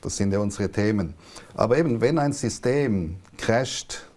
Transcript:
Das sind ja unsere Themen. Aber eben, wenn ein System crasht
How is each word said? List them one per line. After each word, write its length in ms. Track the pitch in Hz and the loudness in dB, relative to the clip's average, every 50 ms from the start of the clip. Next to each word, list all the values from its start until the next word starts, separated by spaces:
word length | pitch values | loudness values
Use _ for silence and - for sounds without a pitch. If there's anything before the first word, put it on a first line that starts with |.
Das 160 | - 95 - - | -8 -8 -2 0
sind 160 | 101 98 98 | 0 2 2
ja 60 | 101 | 0
unsere 300 | 104 104 98 - 101 92 | 0 -2 -2 -2 -4 -2
Themen. 440 | - - 104 107 110 101 92 78 80 - - - - - - - - | 0 2 2 2 2 2 -2 -2 -6 -12 -18 -20 -20 -20 -20 -12 0
Aber 240 | - 104 110 120 143 | 0 2 4 4 2
eben, 240 | - 135 120 113 | 2 2 2 2
wenn 180 | 113 127 156 160 | 2 2 4 4
ein 140 | 143 143 139 | 2 0 0
System 840 | - - 117 - - - 123 127 147 143 127 107 95 87 80 87 95 - - - - | 0 -2 -4 -4 -2 0 0 2 2 2 2 0 0 -2 -4 -6 -10 -14 -18 -14 -8
crasht 640 | - - 110 117 131 123 - - - - - - - - - | -2 0 2 2 0 -2 -6 -8 -8 -10 -12 -12 -12 -18 -20